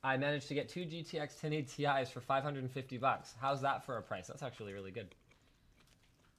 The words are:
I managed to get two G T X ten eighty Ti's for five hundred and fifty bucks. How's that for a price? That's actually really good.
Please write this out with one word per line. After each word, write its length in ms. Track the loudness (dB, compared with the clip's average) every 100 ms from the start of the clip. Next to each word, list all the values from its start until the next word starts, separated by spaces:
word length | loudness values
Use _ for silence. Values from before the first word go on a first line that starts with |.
I 140 | 4 4
managed 320 | 4 2 2
to 40 |
get 140 | 0 0
two 160 | -4
G 180 | -4 -4
T 160 | -4 -4
X 220 | -4 -4
ten 140 | 0
eighty 320 | 0 0 2 4
Ti's 260 | 4 2
for 80 | -4
five 240 | 2 2
hundred 200 | 2 -2
and 80 | -2
fifty 260 | -4 -6 2
bucks. 380 | 4 4 0 -2
How's 220 | 2 4
that 240 | 2 0 0
for 100 | -4
a 60 |
price? 260 | -2 -6 -4
That's 160 | -6
actually 300 | -6 -6 -8
really 180 | -6 -6
good. 240 | -8 -10 -14 _ -20 -20 _ -20 -20 -20 -20 _ _ -20